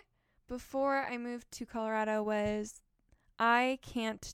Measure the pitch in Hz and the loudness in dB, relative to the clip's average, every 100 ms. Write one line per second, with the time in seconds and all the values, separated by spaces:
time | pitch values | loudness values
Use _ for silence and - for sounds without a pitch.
0 | - _ _ _ - 247 - 269 277 269 | -8 _ _ _ -12 -12 -6 0 2 2
1 | 269 240 240 240 - - 226 233 220 220 | 0 -4 -6 -8 -10 -12 -8 -4 -2 0
2 | 214 214 214 214 208 214 214 - _ _ | 2 2 2 2 2 0 -4 -10 _ _
3 | _ - _ - 226 240 254 262 - 247 | _ -20 _ 0 4 6 4 0 -4 -4
4 | 220 220 - | -2 -4 -10